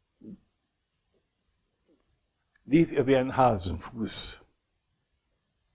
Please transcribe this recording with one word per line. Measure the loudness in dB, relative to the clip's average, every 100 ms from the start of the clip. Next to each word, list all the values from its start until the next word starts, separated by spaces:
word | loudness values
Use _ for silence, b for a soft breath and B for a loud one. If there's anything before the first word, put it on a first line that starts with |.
| _ _ -20 -20 _ _ _ _ _ _ _ _ _ _ _ _ _ _ _ _ _ _ _ _ _ _ 0
lief | 2 4
er | 2 2
wie | 2
ein | 2 2
Hasenfuß | 2 2 -2 -8 -10 -8 -8 -6 -10 -14 _ _ _ _ _ _ _ _ _ _ _ _ _